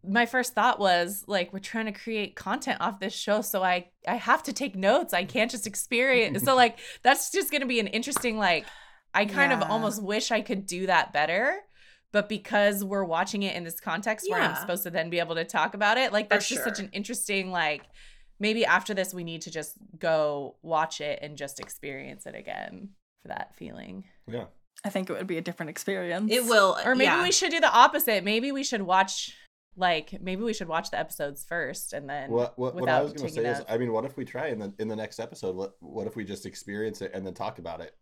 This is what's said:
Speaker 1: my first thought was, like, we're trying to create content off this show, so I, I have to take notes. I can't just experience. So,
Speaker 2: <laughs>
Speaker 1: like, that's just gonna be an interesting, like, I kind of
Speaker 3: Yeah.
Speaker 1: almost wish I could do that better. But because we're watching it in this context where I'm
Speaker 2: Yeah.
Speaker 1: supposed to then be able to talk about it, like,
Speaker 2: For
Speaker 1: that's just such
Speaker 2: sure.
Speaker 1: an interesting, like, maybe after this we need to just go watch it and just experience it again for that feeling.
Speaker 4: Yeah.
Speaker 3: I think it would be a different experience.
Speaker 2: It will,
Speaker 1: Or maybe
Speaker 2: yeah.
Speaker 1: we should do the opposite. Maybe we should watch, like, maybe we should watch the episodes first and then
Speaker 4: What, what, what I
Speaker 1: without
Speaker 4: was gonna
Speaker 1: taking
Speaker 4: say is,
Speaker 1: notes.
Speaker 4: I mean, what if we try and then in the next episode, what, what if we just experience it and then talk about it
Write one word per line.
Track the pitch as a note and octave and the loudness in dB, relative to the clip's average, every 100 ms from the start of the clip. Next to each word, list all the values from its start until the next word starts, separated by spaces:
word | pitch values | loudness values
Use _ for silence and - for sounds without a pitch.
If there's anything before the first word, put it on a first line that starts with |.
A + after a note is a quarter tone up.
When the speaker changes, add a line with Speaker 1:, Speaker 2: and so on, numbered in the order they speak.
| E3+ | 2
Speaker 1:
my | G#3+ A#3 | 2 4
first | B3+ A#3+ | 2 0
thought | - A#3 A3+ | 2 4 4
was, | G3 F3 F3 G3+ - | 4 4 2 -4 -2
like, | G3 F3+ | -2 -2
we're | F#3+ | -6
trying | - A#3 A3 | -6 -4 -4
to | |
create | G3+ - A3 G3+ - | -6 -6 -4 -4 -6
content | - B3+ C4+ - | -4 -4 -2 -2
off | F3+ G3 | -2 -2
this | F#3+ | -8
show, | - - G#3+ | -6 0 0
so | - G3 | 0 0
I, | F#3 F3+ F3 _ - | 2 2 -2 _ -4
I | A3 | -2
have | G#3+ C#4 | 4 2
to | - | 2
take | A3 C#4 F#3+ | -6 -6 2
notes. | F#3+ C4+ F4 | 4 4 4
I | F3+ | -2
can't | F#3 A#3+ G#3+ | -2 0 0
just | A#3+ G#3+ | -2 -8
experience. | - - A#3 C4 B3 G#3+ C3 | -8 -2 2 4 4 4 2
So, | - C4 | 4 6
Speaker 2:
<laughs> | |
Speaker 1:
like, | A#3+ - - - | 6 4 -16 2
that's | A#3+ C#4 - | 4 4 2
just | F#4 F4 | -2 0
gonna | D4+ C4 | 0 0
be | A#3+ | 0
an | G#3 | 0
interesting, | A3 A#3+ C#4 B3 A3 | -2 -2 -2 -2 0
like, | G3 E3 - - - - _ | 2 2 -2 -18 -20 -20 _
I | - | 0
kind | G#3 G3+ C#4 | 0 2 4
of | B3+ | 4
Speaker 3:
Yeah. | - | 2
Speaker 1:
almost | A3 G#3+ G#3 | 2 0 -2
wish | G3 G#3+ G#3+ | -2 -2 0
I | A3 | -2
could | G#3 G3 G3 | 0 -4 -4
do | F3 F#3 | -4 4
that | F3 - | 4 4
better. | D3 D#3 F3 C4 F#4+ - _ - _ _ | 0 2 2 0 -2 -8 _ -20 _ _
But | G#3 G#3 | -2 0
because | G#3 - G#3 G3+ G3+ | -6 0 4 4 2
we're | G3+ G3 | -2 -2
watching | F#3 E3 F#3+ G#3 | 0 0 0 0
it | G3 F3 | -2 -4
in | |
this | E3+ E3 | -8 -8
context | - E3 G#3+ A3 F#4 | -4 -4 -2 -4 -2
where | G#4 | 2
I'm | B3 | 2
Speaker 2:
Yeah. | - | 0
Speaker 1:
supposed | G3 F3 | -4 -4
to | F3 | -2
then | E3 E3 | -4 -2
be | E3+ | -2
able | E3+ | -2
to | E3 | -2
talk | E3 F3 D#3+ | -2 0 0
about | G3+ G#3 A#3 | 2 2 4
it, | C4 | 2
like, | G#3 G#3 | 0 2
Speaker 2:
For | G3+ | 2
Speaker 1:
that's | G3 | 2
just | C4 | -2
such | C4 G#3 | -2 -4
Speaker 2:
sure. | |
Speaker 1:
an | G3 | -6
interesting, | G3+ G#3 A#3+ - G3 F#3 | -8 -6 -6 -2 -2 -2
like, | F3+ D#3 D3 - - - - - _ | 0 0 -2 -10 -20 -20 -20 -20 _
maybe | G#3 A3+ | 0 2
after | A3 F3+ F#3+ | 4 4 2
this | G3 F#3 | -4 -4
we | F3+ | -4
need | E3+ E3 | -10 -10
to | E3 | -10
just | D#3+ D3+ - - D#3+ | -8 -10 -14 -20 -4
go | E3+ D#3+ D3+ C#3+ C#3 - | 2 4 2 0 -6 -12
watch | D#3+ D#3+ D#3+ - | 0 2 2 -2
it | D3 - | -6 -6
and | D3+ D3 | -8 -10
just | C#3+ - | -10 -10
experience | - - C#3+ C3+ C3+ C3+ - | -12 -10 -10 -10 -12 -14 -14
it | - | -12
again | - G1+ - - G3+ - _ _ | -10 -10 -10 -12 -16 -18 _ _
for | - | -10
that | - - - | -8 -8 -10
feeling. | - - - F#3+ F#3+ _ - | -14 -14 -14 -14 -16 _ -10
Speaker 4:
Yeah. | A#2 G#2 - _ - | -10 -10 -16 _ -12
Speaker 3:
I | G3+ | -6
think | G3 F#3 | -6 -6
it | |
would | E3+ F#3 | -6 -6
be | E3 | -6
a | |
different | F3 E3+ D#3 | -6 -8 -10
experience. | - - F#3+ F3 E3+ G#3+ | -8 -4 -4 -4 -2 2
Speaker 2:
It | G#3 | 2
will, | A#3 A3+ G3 - | 6 6 6 4
Speaker 1:
Or | - | 2
maybe | B3+ G3+ | 6 6
Speaker 2:
yeah. | C#4+ | 6
Speaker 1:
we | F4+ | 4
should | - F#4 | 2 2
do | E4 | 4
the | D#4 | 6
opposite. | A3+ C#4 - C#4+ G#3 | 10 8 8 2 2
Maybe | F3+ A3 C4+ | 2 0 0
we | C#4 | -4
should | C4+ A3+ | -4 -4
watch, | F#3 F#3 G3+ - - - - _ _ - | 2 4 4 0 -8 -12 -20 _ _ 0
like, | F3+ D#3+ - - | 2 2 -2 -10
maybe | F3+ F#3 | -6 -4
we | A#3 | -4
should | G#3+ E3+ | -4 -2
watch | D#3+ F3+ | -4 -2
the | - | -6
episodes | D#3+ - D3 C#3+ | -6 -6 -6 -8
first | - E3+ C#3 E3+ - | -8 -4 -4 -6 -8
and | C#3+ C#3+ | -10 -8
then | C#3+ C3+ | -8 -2
Speaker 4:
What, | A#2 A#2+ - | 0 0 -2
what, | B2+ | -4
what | F3 | -2
I | |
Speaker 1:
without | - D#3 | 2 2
Speaker 4:
was | D3 | 0
gonna | D3+ B2 | -4 -6
Speaker 1:
taking | - | -2
Speaker 4:
say | A#2 | -2
is, | C#3 | -2
Speaker 1:
notes. | - | -2
Speaker 4:
I | A2+ | -2
mean, | B2 | 0
what | A2 | -2
if | A#2+ - | -2 -8
we | |
try | B2 D#3+ D#3 | -10 -6 -6
and | A2 | -6
then | G2+ G2+ | -8 -6
in | A2 | -6
the | G#2+ | -6
next | G#2+ - | -8 -8
episode, | A2+ B2 G2 F2+ | -10 -6 -6 -4
what, | G2 _ | -8 _
what | E2 D#2 G#2 | -12 -8 -6
if | |
we | A#2 | -6
just | G2 G2 G2+ | -8 -10 -10
experience | - - G2+ A2 G2+ | -14 -10 -4 -4 -4
it | G2 | -8
and | G2 F#2+ | -8 -10
then | |
talk | F2 G2 - | -6 -8 -8
about | E2 E2 | -12 -10
it | E2+ _ | -12 _